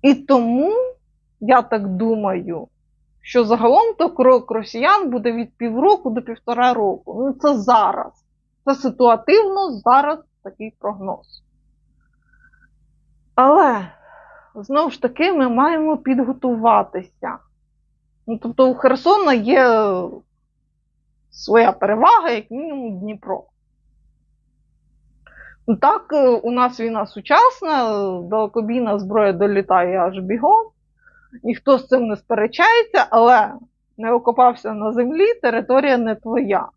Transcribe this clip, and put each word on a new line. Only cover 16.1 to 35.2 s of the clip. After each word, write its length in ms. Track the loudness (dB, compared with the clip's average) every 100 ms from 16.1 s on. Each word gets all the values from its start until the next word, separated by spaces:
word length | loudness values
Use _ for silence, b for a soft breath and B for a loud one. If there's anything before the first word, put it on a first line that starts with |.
| -2 -2 -4 -4 0 2 2 0 -10 -12 _ -14 -14 _ _ _ _ _ _ _ _ -12
Ну, 100 | -10
тобто 320 | -8 2 2
у 60 | 4
Херсона 580 | 0 2 2 2 2
є 600 | 0 2 2 4 2 0 -2 -6 -12 _ _ _ _ _ _ _ _ _ _ _
своя 420 | -20 0 2 2
перевага, 580 | 0 -4 2 4 4 2
як 220 | -6 -8
мінімум 480 | -12 -10 -10 -10 -12
Дніпро. 440 | -12 -14 -10 -10 -12 _ _ _ _ _ _ _ _ _ _ _ _ _ _ _ _ _ _ B B B -6
Ну, 60 | 0
так, 380 | 2 0 -2
е, 160 | 0 2
у 220 | 2 -2
нас 280 | -2 -2 -2
війна 260 | -6 -6 -8
сучасна, 840 | -12 0 4 4 2 -4 -2 -2
е, 300 | -2 -4 -6 -4
далекобійна 680 | -4 -2 -4 -4 -4 -2 -4
зброя 340 | -2 0 0
долітає 680 | 0 0 0 2 0 2 -2
аж 200 | -2 -4
бігом. 500 | -6 -2 2 2 0 _ _ _ B B B -12
Ніхто 340 | -8 -6 0 0
з 100 | 2
цим 200 | -2 -2
не 80 | -8
сперечається, 920 | _ -2 -2 0 2 2 0 -2 0
але 440 | 2 6 4 2 -6 -20 _ _ -10
не 140 | -4
окопався 600 | -2 -2 2 2 2 -10
на 200 | -8 -6
землі, 320 | -4 -4 0